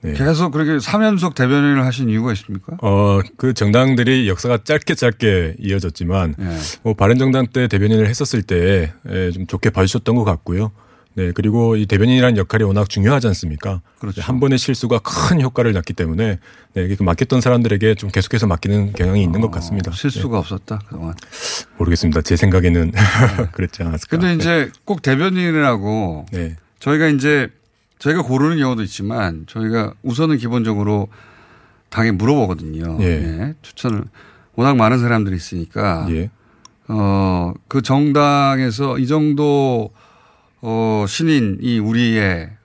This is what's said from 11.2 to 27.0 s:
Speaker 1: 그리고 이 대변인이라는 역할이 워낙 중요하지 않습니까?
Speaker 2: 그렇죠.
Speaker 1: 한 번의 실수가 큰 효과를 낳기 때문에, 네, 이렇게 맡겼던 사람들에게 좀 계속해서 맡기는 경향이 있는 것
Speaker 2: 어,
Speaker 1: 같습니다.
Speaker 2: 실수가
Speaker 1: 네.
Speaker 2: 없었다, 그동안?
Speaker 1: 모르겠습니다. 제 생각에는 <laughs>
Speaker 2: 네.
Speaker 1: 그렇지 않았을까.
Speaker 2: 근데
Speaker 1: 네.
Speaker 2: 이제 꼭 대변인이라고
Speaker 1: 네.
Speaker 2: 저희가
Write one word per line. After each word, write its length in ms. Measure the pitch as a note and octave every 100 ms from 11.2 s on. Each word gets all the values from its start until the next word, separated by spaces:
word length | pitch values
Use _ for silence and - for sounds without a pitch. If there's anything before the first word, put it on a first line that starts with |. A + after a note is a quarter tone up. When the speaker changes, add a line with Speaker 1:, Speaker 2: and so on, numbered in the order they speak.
| F#2
Speaker 1:
그리고 420 | F2 G#2+ A2 A#2 A2
이 100 | G2+
대변인이라는 500 | G2+ A2+ B2+ B2 A2+
역할이 260 | F#2+ A2+
워낙 260 | G#2+ G2 G2+
중요하지 360 | - G2+ C#3 A#2
않습니까? 520 | F#2 E2+ D2+ G2+ F#2+ - _
Speaker 2:
그렇죠. 220 | G#2 G2
Speaker 1:
한 180 | F2+ B2+
번의 200 | C#3 C3
실수가 400 | - B2+ A#2 A#2
큰 420 | - - - F3
효과를 320 | C3 - A#2
낳기 220 | G2 E2+
때문에, 440 | F2+ E2+ D#2+ A2 G2 - - -
네, 80 | -
이렇게 200 | F#2 G2
맡겼던 380 | F#2+ F2 C3 C3
사람들에게 540 | B2 B2+ A#2 G2+ A2
좀 160 | G#2+ G2+
계속해서 360 | F#2+ F#2 A#2+ G#2+
맡기는 460 | F2 G2+ G#2 G2+
경향이 300 | G2+ F2+ G2
있는 180 | F#2+ F2+
것 60 | A2+
Speaker 2:
어, 20 |
Speaker 1:
같습니다. 400 | E2+ E2+ G2+ F2
Speaker 2:
실수가 440 | E2 C#3+ - B2+ A2
Speaker 1:
네. 20 |
Speaker 2:
없었다, 400 | F2 F#2+ - G#2+ G#2
그동안? 280 | F2+ E2 E2 - - - - - -
Speaker 1:
모르겠습니다. 420 | E2+ E2+ E2+ D#2
제 160 | D2+ F2+
생각에는 560 | G2+ F#2 F2 E2+ E2
<laughs> 0 |
Speaker 2:
네. 80 | G2 G2+ - B2 G2+ G#2+
Speaker 1:
그렇지 320 | - F#2 -
않았을까. 260 | E2+ D#2+ - E3
Speaker 2:
근데 80 | F3+
Speaker 1:
네. 60 |
Speaker 2:
이제 360 | E3+ E3 E3+ C3+ -
꼭 160 | - F#3+
대변인이라고 1300 | - C3+ F3+ F#3 F3 D#3 C#3+ A#2 G2 A2 G2 D#2+ -
Speaker 1:
네. 240 | F#2 E2 D#2+ _ _
Speaker 2:
저희가 260 | - D3+